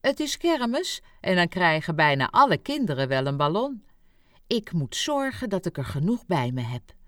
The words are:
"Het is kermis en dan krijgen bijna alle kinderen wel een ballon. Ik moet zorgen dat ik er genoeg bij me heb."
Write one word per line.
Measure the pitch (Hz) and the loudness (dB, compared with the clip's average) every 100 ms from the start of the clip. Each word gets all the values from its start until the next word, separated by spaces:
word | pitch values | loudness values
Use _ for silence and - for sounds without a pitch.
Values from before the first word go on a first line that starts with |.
"Het | 262 277 | 0 0
is | 302 - | -4 -2
kermis | 339 320 240 262 359 - - - | 0 2 0 -2 -4 -8 -14 -10
en | - 185 | 0 2
dan | 170 | 2
krijgen | 185 175 156 156 156 | 2 2 2 0 2
bijna | 151 139 131 | 4 4 2
alle | - 277 160 | 4 4 4
kinderen | - 285 226 131 135 | -2 -4 -2 -2 0
wel | 135 135 | 0 0
een | 139 | 0
ballon. | 147 180 269 247 - _ _ _ _ _ _ | 0 0 -2 -6 -14 _ _ _ _ _ _
Ik | 240 214 | -4 -2
moet | 165 135 - | -4 -4 -4
zorgen | - 285 269 - 247 | -2 -2 -2 -4 -4
dat | 190 180 | -4 -4
ik | - | -6
er | |
genoeg | 123 139 160 240 - | -6 -2 -2 -2 -2
bij | 170 123 | -2 -2
me | 127 | -4
heb." | 117 123 - - | -6 -8 -12 -20